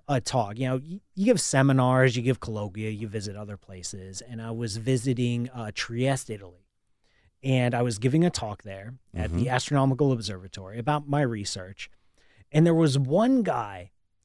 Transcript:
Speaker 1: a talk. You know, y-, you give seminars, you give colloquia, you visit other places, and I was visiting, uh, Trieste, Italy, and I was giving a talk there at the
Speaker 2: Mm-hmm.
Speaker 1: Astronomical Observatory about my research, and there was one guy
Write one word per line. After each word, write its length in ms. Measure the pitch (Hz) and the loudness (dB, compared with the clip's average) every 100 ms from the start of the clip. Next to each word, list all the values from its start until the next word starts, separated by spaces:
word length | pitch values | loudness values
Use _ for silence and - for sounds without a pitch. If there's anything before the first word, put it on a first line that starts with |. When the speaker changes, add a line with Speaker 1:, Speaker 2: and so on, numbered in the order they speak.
| - | -2
Speaker 1:
a 140 | 135 | -2
talk. 380 | - 131 101 110 | 0 0 -2 -2
You 100 | 127 | -2
know, 80 | 131 | -2
y-, 240 | 151 196 _ | -6 -14 _
you 100 | - | 0
give 160 | 202 208 | 2 4
seminars, 760 | - 135 139 131 127 127 131 | 4 4 6 6 4 6 4
you 80 | 120 | 4
give 160 | 120 123 | 0 -2
colloquia, 520 | 117 107 104 98 110 | -4 -6 -6 -6 -6
you 180 | 104 110 | -6 -6
visit 280 | 107 101 101 | -6 -8 -10
other 200 | 104 101 | -12 -14
places, 640 | - 95 87 101 92 95 | -16 -14 -12 -12 -14 -14
and 220 | - 113 | -12 -12
I 80 | 113 | -8
was 260 | 113 117 104 | -6 -6 -4
visiting, 720 | 113 131 131 123 120 120 120 | 0 0 2 0 0 0 -4
uh, 220 | 123 110 | -8 -10
Trieste, 540 | - - 117 131 131 - | -8 -6 -2 0 -2 -4
Italy, 380 | 107 90 87 _ _ _ _ _ _ _ _ | -12 -14 -20 _ _ _ _ _ _ _ _
and 320 | 135 127 123 | 0 2 2
I 60 | 120 | 0
was 160 | 123 104 | -2 0
giving 240 | 127 151 | 2 4
a 60 | 143 | 2
talk 340 | - 110 104 | 0 -8 -10
there 300 | 107 98 107 131 _ | -12 -14 -14 -18 _
at 160 | 85 80 | -6 -2
the 60 | 85 | 0
Speaker 2:
Mm-hmm. 40 | 123 | 0
Speaker 1:
Astronomical 640 | 127 - 143 135 127 143 | 0 2 2 4 4 2
Observatory 680 | 123 104 95 95 - 95 113 | 0 -4 -10 -12 -14 -12 -6
about 300 | 117 147 143 | -2 -2 0
my 140 | 143 | 0
research, 680 | 131 110 98 - 92 101 - _ _ _ _ _ - | 0 -2 -6 -8 -12 -14 -18 _ _ _ _ _ 0
and 140 | 151 170 | 4 6
there 80 | |
was 240 | 165 160 135 | 6 4 4
one 440 | 131 170 240 269 | 2 4 4 4
guy 500 | 202 120 104 95 87 _ _ _ | 2 -2 -6 -10 -16 _ _ _